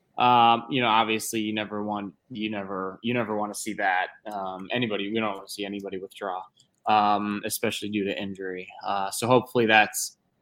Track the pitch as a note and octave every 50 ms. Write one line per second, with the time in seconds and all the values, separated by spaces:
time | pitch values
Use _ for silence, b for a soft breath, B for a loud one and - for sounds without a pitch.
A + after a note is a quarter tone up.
0 | _ _ _ - A#2+ B2 B2 A#2+ A#2 A#2 A#2 A#2 A#2 - C#3+ B2+ B2 A2+ G#2+ A2+
1 | A2 A2 A2 G#2+ - - - A2+ G#2+ G#2+ G#2+ G#2+ G#2+ F#2+ G#2 G#2 G#2 G#2 G#2 G2+
2 | G2+ F#2+ - _ _ - - G2+ A2 G#2+ G#2+ G2+ G2 F#2+ G2 F#2+ F#2+ F#2+ F#2 -
3 | - A#2+ B2 B2 A2+ G#2 G#2+ G#2 G#2 G#2 G2+ - - A2 G2 G2 G2+ F#2+ F2+ F2+
4 | F2+ - - _ - G#2+ G#2 G2 F#2+ F#2+ F#2 F#2 G2 F2+ - B2 B2 A2 G#2 G2+
5 | G2 G2+ A2 A2+ A2 G#2 G2 F#2+ F#2+ - - G#2 G2+ G2 G2+ G2+ G2 F#2+ F#2+ F#2
6 | F#2+ - - - G#2+ F#2+ F2+ F#2 F#2 - _ b b b _ _ - A2+ G#2+ G#2+
7 | G#2 G#2 G#2 G2+ G#2 G#2 G#2 G2+ G2 G#2+ - - - G#2+ - - G#2+ G2+ G#2 G#2
8 | F#2+ G2 F#2 E2+ G2+ G2 F#2+ F#2 F#2+ F#2 F#2 F2+ F#2 - - - G2+ G2 G2+ G2
9 | F#2+ G2 - - A#2 A#2 B2+ A#2+ A#2 - - B2 A#2 G#2+ A2 G#2+ G#2 - - -
10 | - - - _ _ _ _ _